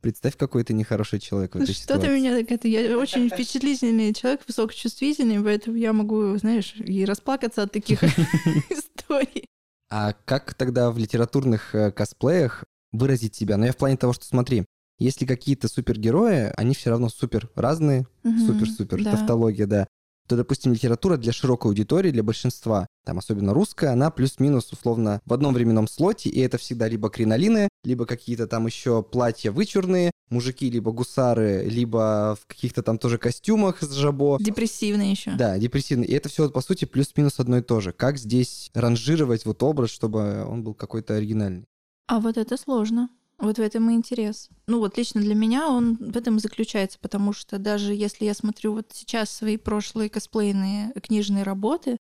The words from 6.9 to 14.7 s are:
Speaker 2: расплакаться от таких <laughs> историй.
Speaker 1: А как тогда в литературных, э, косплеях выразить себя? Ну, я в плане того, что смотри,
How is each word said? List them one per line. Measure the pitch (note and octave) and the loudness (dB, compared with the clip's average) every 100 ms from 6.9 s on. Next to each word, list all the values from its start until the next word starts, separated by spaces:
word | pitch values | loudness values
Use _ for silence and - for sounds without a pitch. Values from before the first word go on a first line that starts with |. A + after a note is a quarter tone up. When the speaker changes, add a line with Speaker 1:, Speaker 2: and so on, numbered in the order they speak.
| G3 | 0
Speaker 2:
расплакаться | G3 G3+ - C4+ A#3+ - | 0 -2 -2 -2 -2 -2
от | G#3 | -2
таких | G#3+ - C#3 | -4 0 4
<laughs> | E3 D#3+ D#3+ D3+ E3 D#3 - | 4 4 2 2 2 0 0
историй. | D#4 - - - C#4+ C4+ - - _ _ _ _ | -8 -8 -16 -2 0 0 -4 -12 _ _ _ _
Speaker 1:
А | G#2+ G#2 G#2 - | -2 -2 -2 -2
как | C3+ - | -2 -2
тогда | - B2+ B2 A#2+ | -4 0 2 2
в | A#2 | 2
литературных, | A2 A#2 A#2 C#3+ C3+ A2 - | 0 0 2 2 2 2 0
э, | A2 G#2 | 0 2
косплеях | - G#2 - B2+ C3+ C3 - - _ _ | 0 -4 0 2 2 2 -2 -16 _ _
выразить | A2+ C3+ B2+ A2 - | 0 2 2 0 -4
себя? | G#2 G2+ | 0 2
Ну, | A#2 | 2
я | |
в | C3 | 2
плане | C#3 C3+ | 2 2
того, | B2 | 2
что | A#2+ - | 0 0
смотри, | B2+ B2 A#2 F#2 | 0 2 0 0